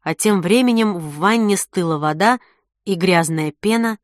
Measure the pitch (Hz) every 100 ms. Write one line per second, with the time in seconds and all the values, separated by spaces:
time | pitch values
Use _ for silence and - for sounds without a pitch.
0 | - 160 214 202 170 233 247 226 220 175
1 | 151 147 190 226 208 196 - 190 170 151
2 | 151 156 208 247 _ _ _ _ - 180
3 | 185 175 160 160 151 - 208 226 226 214